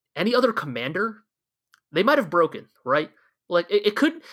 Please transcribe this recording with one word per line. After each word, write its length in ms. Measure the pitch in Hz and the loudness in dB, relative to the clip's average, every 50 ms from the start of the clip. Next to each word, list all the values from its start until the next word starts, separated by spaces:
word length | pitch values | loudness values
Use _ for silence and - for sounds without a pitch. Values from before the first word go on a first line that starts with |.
| _ _ - | _ _ -6
any 200 | 143 175 220 247 | -4 -2 0 2
other 180 | 254 247 247 226 | 2 2 2 0
commander, 680 | - - 151 123 117 120 135 160 180 208 226 214 - _ _ _ _ _ _ _ _ _ _ _ _ _ _ - | -2 -6 -8 -6 -6 -6 -6 -4 -4 -4 -6 -6 -10 _ _ _ _ _ _ _ _ _ _ _ _ _ _ -2
they 100 | 160 202 | 0 2
might 160 | 233 285 285 | 2 2 2
have 120 | 233 160 | 2 0
broken, 380 | 160 175 165 156 - - - _ _ _ - | 2 2 2 0 0 -6 -16 _ _ _ -4
right? 260 | 127 131 151 156 - _ _ _ _ _ _ _ - | -2 0 0 -2 -4 _ _ _ _ _ _ _ -2
Like, 220 | 175 175 170 - | -2 -2 0 2
it, 160 | 196 208 208 208 | 0 0 2 0
it 80 | 208 | 0
could, 260 | - 277 330 330 330 - - | 2 2 0 0 -2 -12 -18